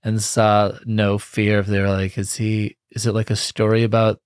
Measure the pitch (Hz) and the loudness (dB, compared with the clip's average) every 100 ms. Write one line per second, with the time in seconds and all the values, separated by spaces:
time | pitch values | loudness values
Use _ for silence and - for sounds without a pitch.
0 | 113 110 104 - 107 104 104 - 113 107 | -2 -2 -2 0 4 4 2 -2 -4 0
1 | 101 104 - - 104 104 98 98 98 95 | 0 0 -4 -2 2 2 0 0 0 0
2 | 95 - 98 - 110 110 104 - _ - | -2 -4 -8 -4 -2 -2 -4 -8 _ -6
3 | 113 107 110 107 - - 107 113 113 113 | -2 -2 -2 -4 -4 -2 2 2 2 2
4 | 110 - | 2 0